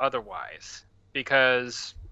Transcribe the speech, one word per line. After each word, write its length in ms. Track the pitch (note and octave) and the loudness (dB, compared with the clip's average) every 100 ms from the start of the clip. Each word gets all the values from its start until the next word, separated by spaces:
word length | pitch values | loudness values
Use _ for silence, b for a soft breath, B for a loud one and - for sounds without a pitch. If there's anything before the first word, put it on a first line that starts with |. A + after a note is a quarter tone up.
otherwise, 840 | C3+ B2+ G#2 F2+ - D#2 - - - _ _ | 0 0 -6 -10 -10 -14 -16 -18 -20 _ _
because 800 | C#3 B2+ C3+ C3 B2 B2 - - - - | -8 2 6 6 4 0 -6 -10 -12 -16